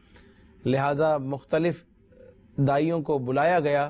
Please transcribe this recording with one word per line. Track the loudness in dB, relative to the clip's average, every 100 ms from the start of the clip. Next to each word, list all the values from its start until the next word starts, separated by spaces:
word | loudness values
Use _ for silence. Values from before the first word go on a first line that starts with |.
| _ -20 -20 -20 -20 -6
لہذا | -2 0 0 0 0 0 -4
مختلف | -10 -2 0 0 -4 -12 _ _ -20 -20 -20 -10 -2
دائیوں | 0 2 0 -2
کو | -2 -2
بلایا | -2 0 2 2
گیا، | 2 0